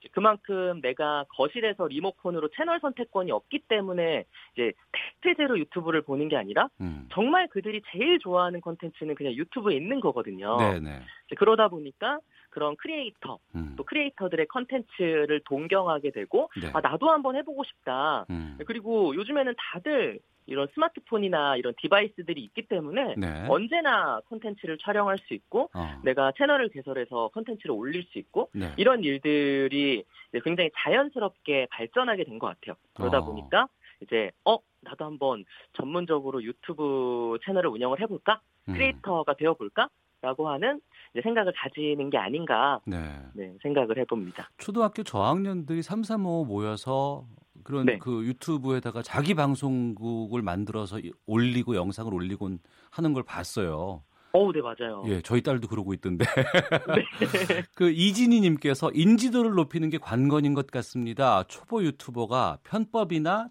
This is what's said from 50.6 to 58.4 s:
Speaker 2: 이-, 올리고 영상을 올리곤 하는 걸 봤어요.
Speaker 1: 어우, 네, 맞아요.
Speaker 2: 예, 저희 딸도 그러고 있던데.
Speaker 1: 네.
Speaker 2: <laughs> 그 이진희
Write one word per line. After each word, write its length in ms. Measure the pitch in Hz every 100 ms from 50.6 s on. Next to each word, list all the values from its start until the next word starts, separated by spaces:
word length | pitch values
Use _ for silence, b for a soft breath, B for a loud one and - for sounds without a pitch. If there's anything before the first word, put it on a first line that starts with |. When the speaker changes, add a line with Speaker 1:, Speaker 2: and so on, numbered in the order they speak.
| 104 107 101 104
Speaker 2:
이-, 120 | 85 - -
올리고 500 | 110 123 123 120 104
영상을 380 | 92 95 113
올리곤 460 | 92 92 98 95 90 _ b b
하는 220 | - 160
걸 100 | 135
봤어요. 800 | - 92 90 - 90 78 92 87 - b b
Speaker 1:
어우, 180 | 180 202
네, 100 | 151
맞아요. 400 | 120 113 117 104 110
Speaker 2:
예, 140 | 95
저희 200 | - 123
딸도 280 | 147 127 107
그러고 240 | 107 95
있던데. 320 | 92 95 90 -
Speaker 1:
네. 800 | - 131 180 - 160 - 160 - -
Speaker 2:
<laughs> 500 | 202 180 185 175 175
그 160 | - 175
이진희 520 | 160 196 202 240 233